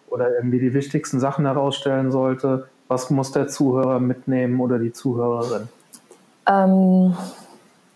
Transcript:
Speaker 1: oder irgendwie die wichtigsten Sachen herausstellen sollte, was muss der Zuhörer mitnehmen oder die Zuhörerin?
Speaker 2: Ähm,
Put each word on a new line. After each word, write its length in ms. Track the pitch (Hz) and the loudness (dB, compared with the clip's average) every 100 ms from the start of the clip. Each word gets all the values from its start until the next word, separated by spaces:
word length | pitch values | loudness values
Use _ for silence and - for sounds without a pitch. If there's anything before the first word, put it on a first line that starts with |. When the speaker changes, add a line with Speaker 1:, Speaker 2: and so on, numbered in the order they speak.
| _ | _
Speaker 1:
oder 260 | 123 123 | -4 -2
irgendwie 240 | 120 123 123 | 0 0 0
die 140 | 127 | 0
wichtigsten 460 | 135 139 151 - 131 | 0 -2 -4 -4 -2
Sachen 240 | 135 139 | -2 0
herausstellen 680 | 139 135 139 - 139 135 131 | 0 0 -2 -2 -2 0 0
sollte, 580 | 131 131 127 139 131 - _ - | 0 0 0 0 -2 -4 _ -4
was 220 | 127 - | -4 0
muss 200 | 139 135 | -2 0
der 160 | 143 139 | -2 -2
Zuhörer 520 | - 139 127 131 127 | 0 0 2 0 0
mitnehmen 600 | 127 127 - 131 123 127 | 0 -2 -2 0 0 0
oder 180 | 123 123 | 0 0
die 140 | 117 | -2
Zuhörerin? 760 | - 139 120 120 120 120 107 117 - _ - _ - _ _ - | -4 -4 -2 -2 -2 -2 -4 -8 -16 _ -20 _ -20 _ _ 0
Speaker 2:
Ähm, 680 | 196 190 190 185 185 185 175 - - - - _ _ _ | 2 4 4 4 4 4 2 -6 -14 -20 -20 _ _ _